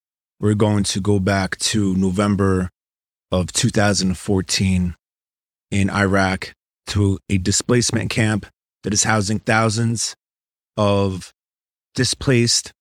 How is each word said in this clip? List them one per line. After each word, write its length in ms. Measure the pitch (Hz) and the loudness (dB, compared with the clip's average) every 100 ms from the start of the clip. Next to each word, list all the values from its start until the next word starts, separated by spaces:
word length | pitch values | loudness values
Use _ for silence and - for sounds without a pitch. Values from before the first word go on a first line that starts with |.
| _ _ _ _ | _ _ _ _
we're 140 | 107 | 0
going 280 | 107 107 104 | 2 2 2
to 180 | 101 104 | 0 -2
go 200 | 95 101 | 0 0
back 360 | 95 98 92 - | 2 0 -2 -4
to 360 | - 110 98 | -4 -2 0
November 720 | 92 95 92 104 98 98 92 92 - _ _ _ _ _ | 0 0 0 0 2 2 0 -2 -8 _ _ _ _ _
of 220 | 92 85 | -2 -2
two 160 | - 117 | 0 0
thousand 500 | 107 104 90 92 85 | 2 2 0 -2 -4
fourteen 760 | - 98 87 - 95 92 90 - _ _ _ _ _ _ _ | -2 -2 0 -2 0 0 0 -6 _ _ _ _ _ _ _
in 180 | 98 98 | -2 0
Iraq 640 | 90 98 98 95 95 - - _ _ - | 2 2 2 2 -2 -8 -16 _ _ -4
to 320 | 104 101 90 - | 0 2 0 -2
a 100 | 98 | -2
displacement 720 | 92 - - 123 110 110 107 | 0 -2 0 0 0 -2 -2
camp 340 | - 107 107 - _ _ _ | 0 0 -2 -6 _ _ _
that 100 | 110 | -4
is 120 | 104 | -2
housing 340 | - 110 98 107 | 0 0 0 -2
thousands 800 | - 110 113 107 113 110 - - _ _ _ _ _ - | 0 2 2 0 -2 -2 -6 -10 _ _ _ _ _ -2
of 560 | 101 101 98 92 - _ _ _ _ _ _ | 0 2 0 -4 -10 _ _ _ _ _ _
displaced 760 | - 127 - - 123 120 - - - | -2 -2 -2 0 2 2 0 -4 -14